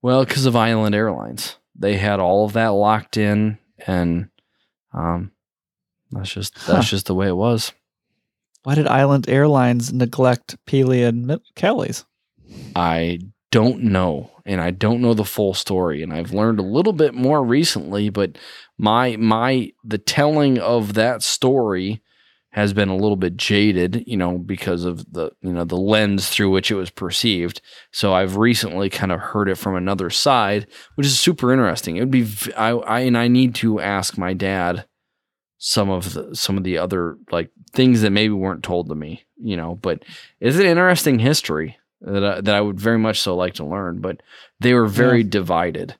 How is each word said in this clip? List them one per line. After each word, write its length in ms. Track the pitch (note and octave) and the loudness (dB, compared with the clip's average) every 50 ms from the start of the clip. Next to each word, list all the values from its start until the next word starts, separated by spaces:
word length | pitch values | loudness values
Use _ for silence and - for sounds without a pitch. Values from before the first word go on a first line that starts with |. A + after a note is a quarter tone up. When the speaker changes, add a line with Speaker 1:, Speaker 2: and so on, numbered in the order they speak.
Speaker 1:
Well, 240 | - B2 B2+ C3 C3+ | 0 2 2 2 2
'cause 200 | B2+ - C#3 C3+ | 0 0 0 0
of 100 | C3 A#2+ | 2 4
Island 400 | A#2+ A2 A2+ A2+ A2 G#2+ G#2+ G#2 | 4 2 4 2 2 2 2 2
Airlines. 640 | G#2 A2 A2 F2+ B1 G#1+ A1+ B1+ - - - - _ _ _ _ | 2 0 0 -2 -4 -8 -10 -10 -10 -12 -12 -12 _ _ _ _
They 220 | - G2 G2+ G#2 G2 | -4 -2 0 0 0
had 220 | G2 G#2 G2+ G2 | 0 0 0 2
all 260 | F#2 F2 F#2 G2+ G#2+ | 2 2 4 2 2
of 80 | G#2+ G#2 | 2 0
that 160 | A2+ A2+ A2+ | 0 2 2
locked 480 | G2+ G2+ G#2 G#2 G#2+ G#2+ G#2+ _ - A2 | 2 2 4 2 2 0 -2 _ -2 0
in, 400 | G#2+ G#2 G#2 G#2+ G#2+ G#2+ G#2+ - _ _ _ _ - | 2 2 2 2 2 0 -2 -6 _ _ _ _ -6
and, 440 | - F#2 F2+ F2 F2 E2+ F2 G#2 - _ _ _ _ _ _ _ _ _ _ _ _ - | -2 0 0 0 0 0 -2 -4 -8 _ _ _ _ _ _ _ _ _ _ _ _ -10
um, 380 | E2+ E2 E2+ E2+ F2 F#2 F#2+ _ _ _ _ _ _ _ _ _ _ _ _ _ _ _ _ | -6 -4 -4 -4 -4 -6 -10 _ _ _ _ _ _ _ _ _ _ _ _ _ _ _ _
that's 220 | - - G2 F#2+ - | -12 -10 -10 -10 -10
just, 220 | G2 G2+ - _ | -10 -10 -12 _
that's 120 | - - - | -12 -2 0
Speaker 2:
Huh. 140 | F2+ - | 2 2
Speaker 1:
just 240 | A2+ G#2+ G#2 G2 - | 2 2 0 -4 -2
the 100 | - F#2+ | -2 -2
way 120 | F#2 G2 G2 | 0 0 0
it 80 | F2+ | 0
was. 360 | F2+ G#2 A#2+ A#2+ A2+ - - - _ _ _ _ _ _ _ _ _ _ _ _ _ _ _ _ _ _ | 0 2 2 0 0 -2 -6 -10 _ _ _ _ _ _ _ _ _ _ _ _ _ _ _ _ _ _
Speaker 2:
Why 120 | C3 C#3 | 0 2
did 120 | D3+ D3 - | 2 2 4
Island 420 | B2 C3 C#3 C#3 C#3+ C#3 A#2+ - | 4 4 4 4 4 2 2 2
Airlines 640 | B2 C3+ C#3+ D3+ D3 C3+ B2 A#2+ A#2+ B2 A#2 B2 - | 4 4 4 4 4 4 4 4 2 0 -2 -2 0
neglect 640 | B2+ B2 A#2 C3+ - C3 B2+ B2 A#2+ _ - - - _ | 0 0 0 0 2 2 2 2 0 _ -14 -20 -20 _
Pelee 420 | - - C3+ C3 B2+ C3 B2 A#2+ A#2+ | -2 2 2 2 4 4 2 2 2
and 180 | A#2 A#2+ A#2+ B2 | 0 0 -2 -4
Mi-, 100 | D3+ - _ _ _ | -6 -6 _ _ _
Kelly's? 500 | - - F#3 A#3 B3+ - - B2 - - _ _ _ _ _ _ _ _ _ - - - - - | -2 0 0 0 0 -2 -4 -6 -10 -12 _ _ _ _ _ _ _ _ _ -20 -20 -18 -8 -4
Speaker 1:
I 440 | F2 F2 E2+ E2 E2 E2 E2+ F2 E2+ F2+ G#2 _ _ _ _ | -2 0 0 0 0 0 -2 -4 -6 -10 -16 _ _ _ _
don't 320 | - A#2+ G#2+ B2 B2 - B2 | 2 4 4 4 2 2 0
know, 480 | A2 G2 F#2 F#2 F2+ D#2 C#2+ - - _ _ _ | 0 2 2 2 0 -2 -4 -8 -12 _ _ _
and 140 | - G2 F#2 | -6 -4 -2
I 120 | E2+ F2 | -2 -2
don't 300 | F#2 F#2+ G#2 G#2+ A#2 A#2+ | -2 0 0 0 2 2
know 120 | B2 A#2 A#2 | 2 2 2
the 100 | G#2+ G#2 | 2 0
full 300 | G2 - - G#2+ G2 F#2 | -4 -2 0 0 0 0
story, 480 | - - - G2 F#2 F#2 E2+ D2 D2 D#2+ | -2 -4 -2 -2 0 0 -2 -2 -4 -8
and 80 | E2+ D#2 | -8 -6
I've 200 | D#2 E2+ - F2+ | -8 -6 -4 -2
learned 260 | G2+ G#2+ A2+ A2+ G2+ | 0 0 0 0 0
a 40 | F#2+ | -2
little 300 | F#2+ G#2+ C#3+ F3+ A3 G3+ | -2 0 0 2 2 2
bit 200 | D3+ D#3 C#3+ A#2 | 2 2 0 2
more 300 | B2 B2+ C3 D3+ D3+ C3+ | 0 0 2 2 2 2
recently, 680 | A#2 A#2 C#3+ E3 D#3+ - G#2 D2 D2+ G2 G#2 G#2 G#2 | 2 2 2 2 0 -2 -4 -6 -6 -4 -2 -2 -2
but 280 | G2 G#2 G2+ F2 - - - - - - - _ _ - | 0 -2 -2 -2 -4 -10 -20 -20 -20 -20 -20 _ _ -2
my, 380 | A2 G#2+ A2 A#2 B2+ B2+ A#2 G#2+ | 0 2 2 4 2 0 0 0
my, 540 | A2+ A2 G#2+ A2+ A#2 B2+ C3+ C3 A2+ - _ _ _ | 0 0 2 2 2 0 0 0 -2 -4 _ _ _
the 140 | A#2 G#2 G2+ | -8 -8 -6
telling 600 | _ - - - C#3+ D3 D#3 D3+ D3 C#3 C3 A#2+ | _ -4 0 0 2 2 2 2 2 2 2 2
of 340 | F2 G2+ A#2+ A#2+ G#2+ G#2 G2+ | 0 0 0 0 0 -2 0
that 280 | A2 A2 A#2+ B2+ A#2 - | 0 0 0 0 -2 -4
story 760 | - - - - B2+ C3+ C3+ A#2+ G#2+ G2 F#2 F#2 G2 G#2+ A2+ _ _ _ _ _ _ _ _ _ _ | -4 -4 0 2 2 2 2 2 0 -2 -2 -2 -4 -6 -8 _ _ _ _ _ _ _ _ _ _
has 220 | - G#2+ G#2 G2+ G2 | -2 0 0 2 2
been 160 | G#2 G2+ F#2+ | 2 2 2
a 60 | F#2+ | 2
little 200 | F#2+ G2+ G#2+ G#2 | 0 2 0 2
bit 220 | F#2+ F#2 F2+ F2 F#2+ | 2 0 -4 -4 -4
jaded, 680 | - - G#2+ G2+ G#2 G#2+ G2 F2+ F2 F2+ F2+ A#2 A#2 - | -2 0 2 4 4 4 4 2 0 0 -2 -4 -6 -4
you 100 | A#2 G2 | -4 -2
know, 220 | F2+ F2 F2+ F2+ | -2 -2 -2 -4
because 440 | F2 G2 G2 F2+ - G#2 F2+ F2 F2 | -6 -8 -8 -6 -4 -4 -4 -2 -2
of 300 | F2+ F2 - - _ - | -4 -6 -6 -12 _ -8
the, 180 | E2+ D#2+ - _ _ | -8 -8 -8 _ _
you 120 | - F#2 F2 | -8 -6 -4
know, 100 | F2 E2+ | -4 -4
the 140 | E2+ F2 F2+ | -4 -2 -2
lens 520 | F#2+ G2+ G#2+ G#2+ A2 G2+ G2+ G2 F#2 - | 0 2 4 4 4 2 2 0 -2 -2
through 200 | - - G#2+ G2 | -2 0 2 2
which 220 | F#2+ F#2+ F#2 - | 2 2 0 0
it 40 | A2 | -4
was 140 | G2 F#2 F2+ | -4 -4 -8
perceived. 720 | _ - G2 F2 E2+ - - A#2 G#2 F2 E2+ F2 - - _ - - - - _ | _ -8 -8 -6 -4 -2 0 0 0 0 -2 -4 -6 -10 _ -20 -20 -20 -20 _
So 200 | _ - - G2+ F#2+ | _ -2 0 2 4
I've 240 | F#2 G2 F#2 F#2 G2+ | 2 2 0 0 2
recently 520 | A2 A#2+ A#2+ G#2+ - G2 D#2+ F#2 G2+ G2 | 4 4 4 2 0 -4 -4 -4 -4 -4
kind 220 | - - - F#2+ | -2 -4 -2 -2
of 80 | F2+ E2+ | -2 -4
heard 280 | - - - G#2+ G#2 F#2+ | -6 -6 -2 -2 0 0
it 60 | F#2 | -2
from 200 | - - G2+ F#2+ | -2 -4 -4 -4
another 340 | F2+ F2+ F#2+ G2+ F#2+ G2 F2 | -2 -2 -2 -2 -4 -4 -4
side, 560 | - - - D3 C3+ B2 G#2+ G2 G#2 G#2 G2+ _ - - - _ _ | -4 0 2 2 2 2 2 0 0 -2 -4 _ -18 -20 -20 _ _
which 100 | - C#3 | -2 -2
is 140 | C#3 C3 B2+ | 0 0 2
super 340 | - F3+ F3 - - B2 B2+ | 2 2 0 2 2 2 4
interesting. 420 | C3 A#2+ F#2+ E2 - - - E2 | 4 2 2 0 -2 -6 -6 -4
It 40 | F2 | -4
would 100 | A#2+ C3+ | -2 2
be, 120 | C3 B2+ A#2 | 2 2 0
v-, 280 | G#2+ G2+ G#2 - - - | 0 -4 -8 -10 -10 -4
I, 180 | - A2 A2+ | -2 0 0
I, 280 | A#2 A#2+ - - A2 A#2+ | 0 -2 -2 -2 -2 0
and 140 | B2+ B2+ A#2+ A#2 | 2 2 2 2
I 100 | A#2 A#2+ | 4 4
need 260 | B2 B2+ C3 B2 A#2 | 4 4 4 2 0
to 240 | - - A2+ G#2+ G#2 | 0 0 0 0 0
ask 380 | D2 G2+ G2+ G2 F#2 - - - | -2 -2 -2 -2 -2 -4 -6 -6
my 160 | F2+ F2+ F#2+ | -6 -4 -4
dad 540 | F2+ G2 F#2+ G2 F#2+ F2 F2 F2 F2 - _ _ _ _ _ _ _ _ _ _ _ _ _ _ _ | -4 -2 -2 -2 -2 -2 -2 -2 -4 -8 _ _ _ _ _ _ _ _ _ _ _ _ _ _ _
some 320 | - - - A2 G2+ G2 | -6 -4 -2 -2 -2 -2
of 220 | F#2+ F2+ F2 F#2 F2+ | -2 -4 -6 -8 -10
the, 200 | E2 - - D#2+ | -10 -12 -12 -10
some 220 | - - - G2 G2 | -8 -6 -4 -4 -4
of 60 | F#2 | -4
the 160 | F#2 F2+ D#2 | -4 -4 -4
other, 380 | E2+ F2+ F#2+ F#2 F2 E2+ D2+ - - _ | -4 -4 -4 -4 -4 -6 -8 -12 -12 _
like, 200 | - E2+ E2 - _ _ - _ _ | -6 -6 -6 -6 _ _ -20 _ _
things 280 | - B2+ B2+ B2 A2+ | 2 4 4 6 4
that 80 | G#2+ G#2 | 4 2
maybe 220 | G2 G#2 G#2+ G#2+ G#2 | 2 2 2 2 0
weren't 300 | G2 F#2 F#2+ F2+ - - | 0 -2 -4 -4 -6 -6
told 260 | - F2+ F2 F2 D#2+ | -4 -4 -4 -4 -4
to 60 | D2+ | -8
me, 300 | D2+ D2+ D2+ E2 - _ _ _ - | -10 -8 -10 -14 -16 _ _ _ -12
you 180 | A#3+ A#2 G2 | -8 -6 -6
know, 200 | F2 E2 E2 F2 | -6 -6 -8 -10
but 280 | G2+ - F#2+ E2 D2 - - - - - - _ _ | -6 -4 -4 -4 -4 -8 -20 -20 -20 -20 -20 _ _
it's 180 | - A#2 C#3 F3 | -2 0 2 4
an 80 | G3 | 4
interesting 540 | F#3 E3+ E3+ F3+ F#3 F3+ - - D#3 C3+ A#2 | 4 4 4 4 4 2 2 2 2 2 4
history 580 | A2 C3 D3+ - - - D#2 D#2 D#2+ D#2 - _ _ _ _ _ | 4 2 2 2 -2 -4 -4 -4 -4 -8 -10 _ _ _ _ _
that 220 | - - G2+ G2+ G2 | -10 -4 -2 0 0
I, 160 | G2+ F#2+ F2+ | 0 -2 -2
that 140 | G2 G#2 G#2 | 0 2 2
I 60 | G2+ | 2
would 180 | G#2 G#2 G2 F#2 | 2 0 -2 -2
very 180 | G2+ A#2 A#2 A2+ | 0 2 2 2
much 220 | A2 A2 A2+ - | 2 0 0 -2
so 160 | - G2+ F2+ | -2 -2 -2
like 180 | F2+ F2+ F2+ F2+ | -2 -2 -2 -4
to 80 | - D#2 | -6 -10
learn, 340 | C#2+ E2+ G2+ G2 F2+ E2+ G2 | -8 -6 -6 -6 -6 -8 -6
but 220 | G2 F#2+ E2+ - _ _ - - - _ _ _ | -8 -8 -8 -10 _ _ -20 -20 -20 _ _ _
they 140 | - B2 B2 | 2 4 4
were 140 | B2 A#2 G#2+ | 4 4 2
very 340 | G2+ G#2 B2 B2+ B2 A#2 | 2 2 4 4 4 4
Speaker 2:
Yeah. 80 | A2+ G2 | 2 2
Speaker 1:
divided. 680 | G#2 G#2 F#2 E2+ F2+ E2+ F2 F2 D#2 D#2 - - - _ | 0 -2 0 0 0 0 0 -2 -4 -6 -10 -10 -14 _